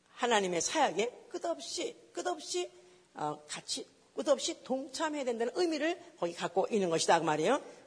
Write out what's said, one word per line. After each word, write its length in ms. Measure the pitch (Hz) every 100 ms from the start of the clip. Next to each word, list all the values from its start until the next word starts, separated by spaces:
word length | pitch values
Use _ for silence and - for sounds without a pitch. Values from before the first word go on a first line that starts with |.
| _ -
하나님의 460 | 240 220 190 175
사역에 640 | - 320 247 160 233 - -
끝없이, 640 | 349 349 302 - - 269 - -
끝없이, 600 | - 349 320 - 359 349 - - - _
어, 260 | - 151 151 -
같이, 400 | - - - - _ _ -
끝없이 480 | 277 262 - -
동참해야 600 | - 262 277 - 311 294
된다는 300 | 254 226 240 359
의미를 440 | 359 311 311 359 - -
거기 160 | 175
갖고 340 | 170 180 - -
있는 200 | 226 185
것이다, 300 | 160 - 170
그 60 | 156
말이에요. 360 | 151 170 269 - -